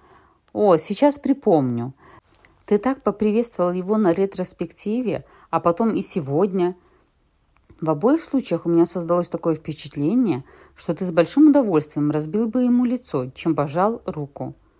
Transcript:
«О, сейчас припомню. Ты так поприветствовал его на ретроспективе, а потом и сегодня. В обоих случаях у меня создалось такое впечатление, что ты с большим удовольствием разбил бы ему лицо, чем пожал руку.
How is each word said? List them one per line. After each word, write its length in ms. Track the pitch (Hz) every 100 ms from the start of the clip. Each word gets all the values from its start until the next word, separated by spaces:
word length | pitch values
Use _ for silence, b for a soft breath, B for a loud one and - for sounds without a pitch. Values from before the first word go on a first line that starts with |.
| b b b b b
«О, 240 | - 208 165
сейчас 420 | - 202 285 285
припомню. 760 | 262 269 - 160 127 117 127 - b b b b b b -
Ты 120 | 208
так 240 | 254 269
поприветствовал 680 | 208 202 214 214 233 - 175
его 240 | 180 180 220
на 160 | 190
ретроспективе, 1120 | 170 196 - 180 - 175 - 208 233 226 139 - b b
а 100 | 160
потом 340 | 175 175 226
и 80 | 110
сегодня. 720 | - - 135 147 202 185 175 185 b b b _ _ _ _ _ _ -
В 80 | 160
обоих 340 | 151 220 320
случаях 420 | - 269 - 170 170
у 40 |
меня 160 | 170 170
создалось 420 | 185 165 175 170
такое 280 | 165 170 156
впечатление, 920 | - 143 143 143 147 240 226 139 b b b
что 220 | - - 160
ты 80 |
с 80 | 180
большим 380 | 170 160 277 302
удовольствием 640 | 285 220 156 147 147 147
разбил 360 | 151 156 208 226
бы 160 | 254
ему 220 | 247 247 247
лицо, 440 | 247 - 139 127 -
чем 200 | 165 156
пожал 460 | 143 151 208 233 -
руку. 480 | 151 139 - 131 - _ _